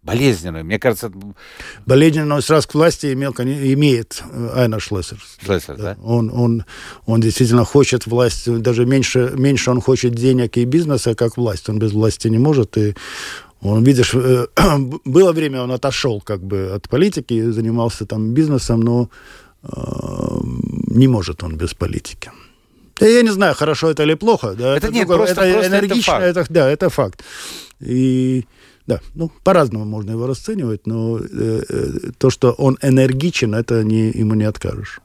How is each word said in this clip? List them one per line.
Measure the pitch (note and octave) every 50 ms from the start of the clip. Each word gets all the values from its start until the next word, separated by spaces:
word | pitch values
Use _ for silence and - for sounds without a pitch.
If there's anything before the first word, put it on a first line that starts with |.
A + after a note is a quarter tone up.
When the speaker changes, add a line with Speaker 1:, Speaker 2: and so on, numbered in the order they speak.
Speaker 1:
болезненную? | _ - G#2+ A#2 C#3 C#3 A2 E2 E2 F2 D#2+ D#2+ D#2+
Мне | E2 G#2 A2
кажется, | - B2+ A2 - A#2+ A2
это | F2+ F#2+
б- | G2 G#2 G2+ _ - - - - - - - - -
Speaker 2:
Болезненную | - C3 C3+ D#3 D#3+ D3 D#3 D3+ D3 D3 D3
страсть | - - D#3+ D3+ C#3
к | - -
власти | D3+ D#3+ E3+ C#3+ - - C#3+ C3
имел, | C3 C#3 C#3
коне-, | B2 - B2 C3 C#3 D3 C#3 C3 C3+
имеет, | C#3 D3 C#3+ B2+ A#2 A2 _ - - - D#2+
э, | - A#2+ A#2 A2+ -
Айна | B2+ B2 A#2 A2 G#2+
Шлессер. | - - G#2 F#2 E2+ - - - - - - _ -
Speaker 1:
Шлессер, | G#2 G2 E2+ - - D2
да? | - - F2 G#2 G2 -
Speaker 2:
Он, | A2 A#2 A#2+ A2+ A2 -
он, | A#2+ A#2+ A#2 A#2 A2+ - - - - - - - - -
он | - A2+ A#2
действительно | A2 A2+ - - B2+ A2+ A#2+ B2 A2+
хочет | - - D3 C3+ - B2+ A#2 -
власти, | A2+ A#2 A#2+ B2 A#2 - - - A#2+ A#2
даже | A2+ A2 B2 A#2+ A#2 A#2+
меньше, | A#2+ C3+ C3+ B2 - - B2+ B2 B2+ C#3+
меньше | C3+ B2+ C#3 C#3 A#2+ - C#3
он | B2+ B2
хочет | - - C3 A#2+ - B2 A#2+
денег | A#2 A#2+ C3 C3 B2+ A#2+ A2 -
и | B2 A#2+
бизнеса, | B2 C3+ E3+ F3 D3 C#3 A2 - B2 A2
как | - A#2+ A#2 -
власть. | A#2+ A#2+ A2+ F#2+ - - -
Он | G#2+
без | G#2+ A2+ G#2+ G2+
власти | G#2+ A2 A2 - - -
не | A2+ A2 A2+
может, | B2+ D3+ D3+ C3+ A2 - -
и | A2 G#2+ G#2 F#2+ - - - - - - - - - - - _ _
он, | - G2+ G#2+ A2+ A#2
видишь, | C3 C#3 B2 A#2+ - -
э, | C3 B2 B2+ B2+ B2 A#2 - _
<clears throat> | - - F#3 D3+ C#3+ C3+ B2+ D3+ - _
было | C3+ C3 E3+ F#3+ F3+
время, | E3 D#3+ D#3 D3 C3+ B2+
он | B2 B2
отошёл | B2+ B2 - C3+ - - - C3 A2 G#2
как | - - G#2 F#2 F2+
бы | G2 G2+ G2 F#2+ F#2 F#2+
от | G2+ - -
политики, | - B2+ F3+ G#3 - D#3+ B2 - A#2+ A2+ A2+ A#2+
занимался | A2 A2+ A2 A2+ A2+ A#2 A#2 A#2 - - G#2
там | - G#2+ G#2+ A2 A2 A#2+
бизнесом, | C#3+ D#3+ D3+ C#3+ B2 - - A#2 A2+
но, | A2+ A#2 A#2+ A#2+ A#2+ - - - - - - - - _ _ _ -
э, | - - - - G1+ - - - - G1+ G1+ G1+ G1+ G1+ G1+ - - - - - - - - -
не | - - A#2 C3
может | C3 B2 G#2+ F2 E2 D#2+ - F2
он | E2 D#2+
без | D#2 F2+ E2+ -
политики. | - F2 F2 - - - - - - - - - - - _ _ _ _ _ _ _ _ _ _ -
Да | -
я | A3 A#3 A#3+
не | A#3+ A3
знаю, | G3+ F#3+ G3+ E3+ C#3
хорошо | - D3+ D3+ D3+ - D#3 D#3+
это | D#3 D3+ D3+
или | D3+ D#3
плохо, | D#3+ G#3 A3+ A3 - - G#2+ F#2
да, | A2 B2 C3 C#3
Speaker 1:
Это | - G3
Speaker 2:
это | A3 A3
Speaker 1:
нет, | A#3+ F#3+
Speaker 2:
другое, | E3+ F3+ F#3 G#3+
Speaker 1:
просто, | F3+ F#3 G3 G3
Speaker 2:
это | F#3 F#3
Speaker 1:
просто | A3 G3
это | F#3 F#3+ G3 G3+
Speaker 2:
энергично, | G3 G3 A#3+ G#3 - D#3
Speaker 1:
факт. | A2 F#3
Speaker 2:
это, | F3+ E3+ F#3 E3 -
да, | D#3+ E3+ C#3 C3
это | D3+ - G3 E3
факт. | - - B2+ F#2+ - - - - - - - - - - - - _ _
И, | C3+ - B2 B2+ C3 C3 B2+ B2+ B2+ C3 C3 B2+ A#2 _ _ _ - - _ _ _
да, | - A#2 G2 - - -
ну, | D3+ E3 D#3+ _ _ _
по-разному | F#3+ F#3+ F3 C#3+ A#2 A2+ G#2+ G#2+
можно | G#2 A2 A2 G2+ G2
его | A2+ A2+ A#2+
расценивать, | C3 C3 - - - A3 G3+ C#3+ A2+ G#2+ G2+ _
но, | G#2 A2+ A2+ A2+ A2+ A#2 A2
э, | - - - A2 A2 A2+ A2 - - -
э, | - B2 A#2+ - - - - - A#2+
то, | _ - C3
что | - - - B2 A#2+
он | - C#3 C3 C3 -
энергичен, | - C3+ C3 C3 C3 C3 C3 C3 D3+ F3 - - B2+ G#2+ G#2
это | A2+ A2+ - A#2 A2+ G#2+
не, | G#2+ A2 A2+ A2 A2
ему | - - A2+ G#2 A2
не | G#2+ G#2+
откажешь. | G#2+ G#2+ - - F2+ - G2+ G2+ - - -